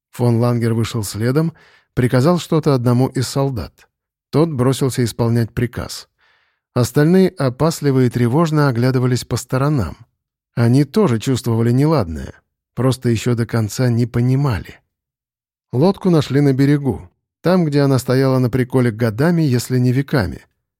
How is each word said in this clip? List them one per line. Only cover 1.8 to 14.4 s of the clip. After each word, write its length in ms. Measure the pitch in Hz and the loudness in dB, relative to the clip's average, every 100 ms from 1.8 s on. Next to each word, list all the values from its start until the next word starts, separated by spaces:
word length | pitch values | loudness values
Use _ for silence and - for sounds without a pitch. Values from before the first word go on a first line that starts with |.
| _ | _
приказал 440 | - 120 131 143 175 | -2 0 2 2 0
что-то 360 | - 160 147 | 0 -2 0
одному 340 | 131 120 120 131 | 0 2 2 0
из 220 | 139 120 | -2 -4
солдат. 580 | 139 139 120 71 _ _ _ _ _ _ | -4 -4 -6 -10 _ _ _ _ _ _
Тот 200 | 135 170 | 0 0
бросился 520 | 135 127 131 135 131 120 | 0 0 0 -2 -2 -2
исполнять 480 | - 117 117 110 | -2 0 0 -2
приказ. 560 | - 120 - - - - _ _ _ _ _ _ | -4 -6 -6 -12 -14 -18 _ _ _ _ _ _
Остальные 560 | 123 117 151 156 185 185 | -2 0 2 4 4 4
опасливо 760 | - 135 123 160 - 143 131 123 | 0 -4 0 -2 0 0 2 2
и 40 | |
тревожно 600 | 120 120 143 165 151 143 | 2 0 2 2 2 0
оглядывались 560 | 113 127 127 127 123 - | 2 0 0 0 -2 -4
по 100 | 120 | -8
сторонам. 600 | - 131 139 147 78 - - _ _ _ _ - | -4 -2 0 -2 -4 -8 -20 _ _ _ _ 0
Они 300 | 117 131 147 | 2 4 2
тоже 340 | 214 180 113 | 0 0 0
чувствовали 520 | 135 123 120 113 117 | -2 -2 -2 0 0
неладное, 600 | 123 151 156 85 78 64 - _ _ _ - | 2 2 0 -2 -8 -12 -16 _ _ _ -2
просто 340 | 131 123 120 | -2 0 -2
ещё 260 | 113 127 117 | -2 -2 -2
до 100 | 113 | -2
конца 440 | 117 107 - 127 | -2 -4 -2 0
не 160 | 117 120 | 0 -2
понимали. 760 | 120 123 135 | 0 0 0